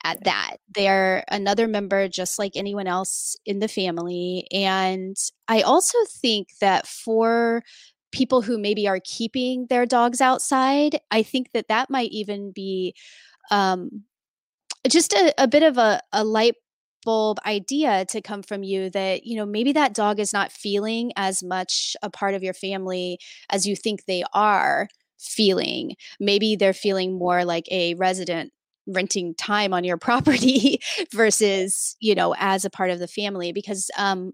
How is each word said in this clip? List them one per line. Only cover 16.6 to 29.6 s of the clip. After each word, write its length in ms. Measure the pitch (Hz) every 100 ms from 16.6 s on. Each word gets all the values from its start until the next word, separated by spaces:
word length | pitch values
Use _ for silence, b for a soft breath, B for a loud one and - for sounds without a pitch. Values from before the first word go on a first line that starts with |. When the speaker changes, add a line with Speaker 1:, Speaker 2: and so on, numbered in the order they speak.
| _ _ _ _
Speaker 1:
bulb 340 | 233 220 214 208 -
idea 600 | 208 180 277 294 190 185
to 160 | 220
come 220 | - 202
from 200 | 190 202
you 260 | 190 190 190
that, 360 | 196 190 185 -
you 100 | 220
know, 100 | 208
maybe 260 | 208 254
that 200 | 294 269
dog 260 | 208 208 208
is 140 | 202
not 180 | 202 -
feeling 600 | - 208 202 214 226 240 -
as 280 | 190 185
much 520 | 180 185 185 - - -
a 60 | 208
part 240 | - 196
of 100 | 196
your 100 | 185
family 640 | 185 196 196 185 185 180 175 B B B
as 160 | 202 196
you 80 | 190
think 300 | 226 208 -
they 180 | 180 -
are 540 | 202 214 190 143 139 208 _ _ _
feeling. 760 | - - 202 180 - 123 - - B B
Maybe 360 | 202 202 220 202
they're 180 | 196
feeling 440 | 190 208 190 185 185
more 280 | 180 180 175
like 200 | 170 -
a 220 | 185 170 175
resident 560 | 185 185 180 165 - _ _ _ -
renting 480 | 185 190 196 175 165
time 380 | - 208